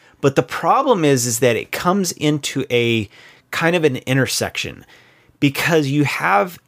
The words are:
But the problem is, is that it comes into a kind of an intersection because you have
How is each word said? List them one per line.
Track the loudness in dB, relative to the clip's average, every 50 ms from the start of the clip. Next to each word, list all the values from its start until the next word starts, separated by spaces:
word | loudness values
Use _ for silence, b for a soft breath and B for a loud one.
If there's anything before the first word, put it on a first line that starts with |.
| b b b b
But | -2 0 2
the | 0
problem | -2 -2 -4 -4 0 2 2 2 2 2 2 2 2
is, | 2 2 2 0
is | -2 -2 0
that | 2 2 2
it | 0 -4 -8
comes | -8 -4 -2 0 0 0 -2 -4
into | -4 -2 -2 -2 -2 -2 -4 -6 -6 -6 -4 0
a | 0 2 2 2 0 0 -2 -4 B B B B B B B B
kind | -6 -2 0 0 0
of | 2 2
an | 0 0
intersection | -2 -2 0 0 0 0 0 -2 -4 -4 -6 -6 -8 -10 -10 -12 -14 -20 b b b b b b b b b b b
because | 0 0 0 0 -2 2 2 2 2 0
you | 0 0 0
have | 0 -2 -2 -2 0 0 0 0 -2 -6 -18 _